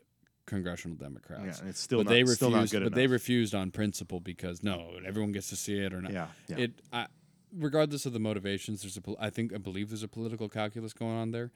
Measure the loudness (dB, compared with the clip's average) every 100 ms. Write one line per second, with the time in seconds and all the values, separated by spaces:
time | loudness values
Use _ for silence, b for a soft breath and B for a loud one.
0 | _ _ _ _ -6 -4 -2 -4 -6 -8
1 | -10 -12 -12 -10 -8 -8 -8 -8 0 2
2 | 8 8 8 6 6 6 6 4 2 4
3 | 6 4 4 4 4 2 -2 0 0 -2
4 | -6 -6 -6 -6 -6 -2 -2 -2 -4 -10
5 | -6 -2 -2 -2 -6 -6 -2 0 0 -2
6 | -4 -4 -6 -10 -8 -2 -2 -4 -10 -8
7 | -8 _ _ _ _ -4 0 4 2 2
8 | -2 0 0 0 0 -2 -4 -8 -8 -10
9 | -8 -4 -4 -2 -4 -4 -6 -4 -4 -6
10 | -8 -6 -6 -6 -6 -2 -4 -4 -10 -6
11 | -4 -2 -2 -4 -6